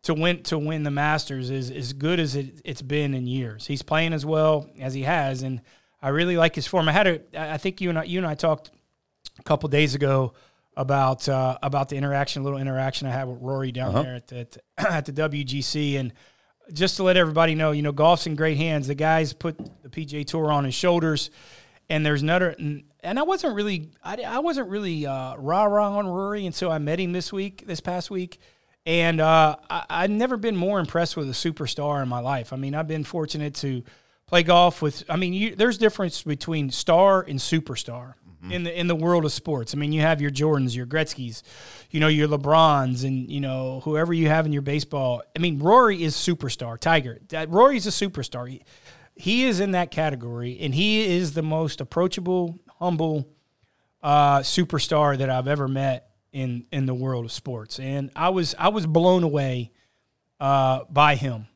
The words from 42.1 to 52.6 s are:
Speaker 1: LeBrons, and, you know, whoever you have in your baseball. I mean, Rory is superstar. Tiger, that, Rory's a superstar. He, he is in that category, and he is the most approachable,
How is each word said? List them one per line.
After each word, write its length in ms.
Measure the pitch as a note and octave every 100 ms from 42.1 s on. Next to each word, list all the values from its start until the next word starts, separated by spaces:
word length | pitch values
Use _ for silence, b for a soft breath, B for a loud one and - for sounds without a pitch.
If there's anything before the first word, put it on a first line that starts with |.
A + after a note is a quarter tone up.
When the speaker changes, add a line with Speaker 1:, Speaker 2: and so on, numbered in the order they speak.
| D3+ D3+
Speaker 1:
LeBrons, 760 | D3 C#3 D#3+ D#3+ C#3+ C3 B2
and, 280 | C3+ C3 B2
you 100 | C#3+
know, 400 | C3+ C3 C3 C3
whoever 280 | D#3 D3+ E3+
you 160 | E3 D#3
have 160 | D#3
in 80 | D#3
your 80 | C#3+
baseball. 600 | C#3 D3 - D3 C3 A#2+ -
I 40 | -
mean, 220 | F3 C#3+
Rory 420 | D#3+ A#3+ A#3+ F#3+
is 120 | D#3+
superstar. 640 | - - E3+ C3+ - A#2+ A2+
Tiger, 420 | E3 E3 B2 A2+ -
that, 180 | D#3+ D#3+
Rory's 380 | F3+ C4 B3+ F#3+
a 40 |
superstar. 560 | - G3+ F3+ B2+ B2 B2
He, 120 | C3 B B B B B
he 300 | - F3 A#3+
is 160 | C4 F#3
in 100 | G3
that 200 | F3+ E3+
category, 680 | - D#3 C3+ A#2+ A#2+ A#2+ B2+
and 140 | D3
he 320 | C3 G#3 G#3+ G#3+ F3
is 160 | E3+
the 80 | D3+
most 400 | D#3 D#3 D#3 -
approachable, 800 | C3+ - F#3 G3 F3+ F#3 E3+ E3+